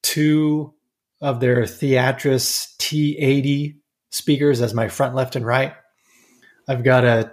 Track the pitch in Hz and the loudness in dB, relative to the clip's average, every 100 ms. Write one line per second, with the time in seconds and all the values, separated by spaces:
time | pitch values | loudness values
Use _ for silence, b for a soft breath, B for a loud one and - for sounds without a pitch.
0 | - - 151 151 151 151 151 _ _ _ | -4 0 2 2 2 -2 -4 _ _ _
1 | _ _ 143 127 123 123 110 - 139 127 | _ _ -4 0 0 2 0 -4 0 2
2 | 127 135 143 131 - - - _ - 151 | 2 0 0 0 -2 -4 -8 _ -4 0
3 | 147 147 139 139 135 143 147 147 _ _ | -2 0 0 2 0 -2 -4 -10 _ _
4 | _ - - 143 147 123 117 113 110 - | _ -6 -2 2 2 2 0 -2 -4 -2
5 | 135 127 127 143 113 127 135 - _ _ | -2 -2 -4 -4 -2 0 -2 -8 _ _
6 | b b b b b b - 131 120 127 | b b b b b b -6 0 4 4
7 | 123 117 110 | 4 2 0